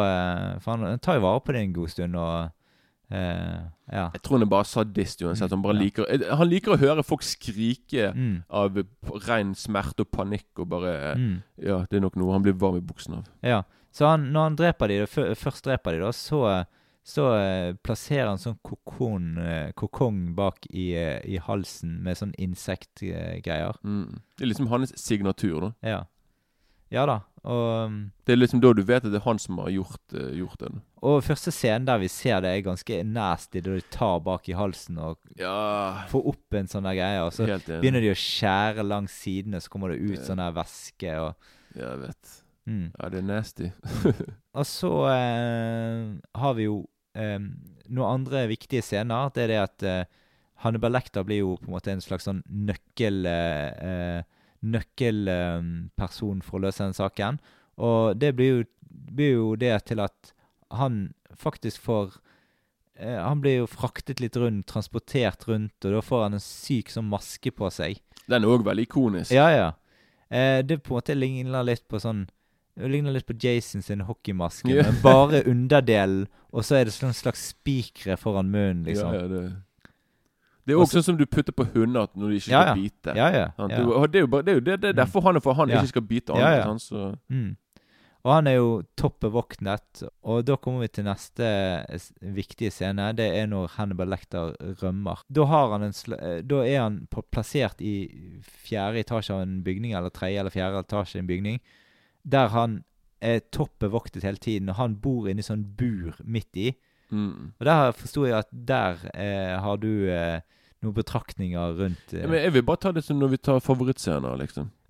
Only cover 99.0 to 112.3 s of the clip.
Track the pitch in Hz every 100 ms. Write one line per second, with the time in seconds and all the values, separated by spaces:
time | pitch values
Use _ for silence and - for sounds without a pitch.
99 | 104 113 - 98 92 95 90 95 117 98
100 | 87 - 92 101 95 95 92 98 90 104
101 | 92 92 90 90 104 120 - _ _ _
102 | _ _ - 139 120 113 117 104 - _
103 | _ _ 117 117 - - 147 - 104 113
104 | - 104 98 98 - 104 95 92 123 101
105 | 135 123 101 101 101 107 101 101 127 101
106 | 82 78 113 113 - 87 113 127 _ _
107 | _ 107 101 - 69 - 131 160 131 -
108 | - 147 135 110 - 123 120 131 101 85
109 | 90 - 101 98 95 92 101 101 110 107
110 | 95 87 85 82 - _ _ _ 110 104
111 | - 123 - - 92 87 87 82 95 85
112 | - 85 143